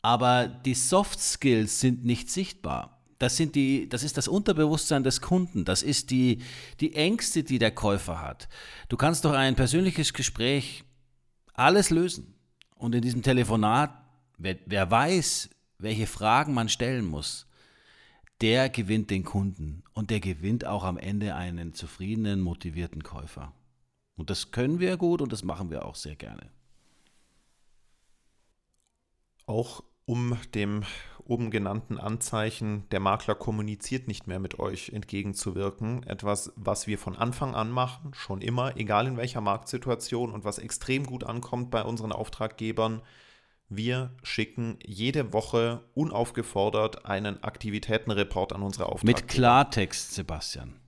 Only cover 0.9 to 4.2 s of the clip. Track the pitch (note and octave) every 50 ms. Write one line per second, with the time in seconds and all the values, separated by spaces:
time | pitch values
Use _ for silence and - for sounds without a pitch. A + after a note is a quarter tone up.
0.9 | - F#3 G3+ - - - - - - - - C#3 B2 A2+ A2 G#2+ - - - C3
1.9 | B2 B2 B2 A#2 A#2+ A#2+ - - - F3+ F#3+ - - - - E2 C2+ B1 - -
2.9 | - _ _ _ _ _ C3 B2 - - E3 D3 - D3 C#3 C3+ C3+ C3+ E2+ -
3.9 | - A#2+ - D3+ - -